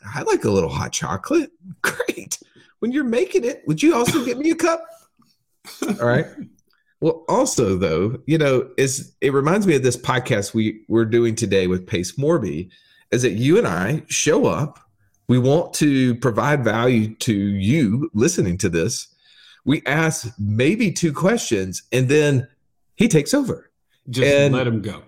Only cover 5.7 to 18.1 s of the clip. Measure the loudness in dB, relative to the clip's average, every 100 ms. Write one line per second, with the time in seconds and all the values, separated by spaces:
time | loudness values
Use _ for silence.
5.7 | -10 -6 -2 0 0 -2 -12 -18 _ _
6.7 | _ _ _ -4 -2 -2 0 0 0 0
7.7 | 0 0 0 -2 -4 -2 0 2 0 -2
8.7 | -2 -2 -2 -10 _ 0 0 2 2 2
9.7 | 2 2 -2 -2 -4 0 -2 0 -2 -2
10.7 | -4 -2 0 2 2 2 -2 0 2 2
11.7 | -2 -2 -6 -4 -2 0 0 -2 -6 -10
12.7 | _ _ _ _ 0 0 0 2 4 2
13.7 | 0 -2 -4 -4 -2 0 2 2 0 -4
14.7 | -8 _ _ _ _ 0 2 4 2 0
15.7 | 0 2 2 2 0 0 0 0 0 0
16.7 | 2 2 2 0 -4 -2 0 0 0 2
17.7 | 2 2 0 -2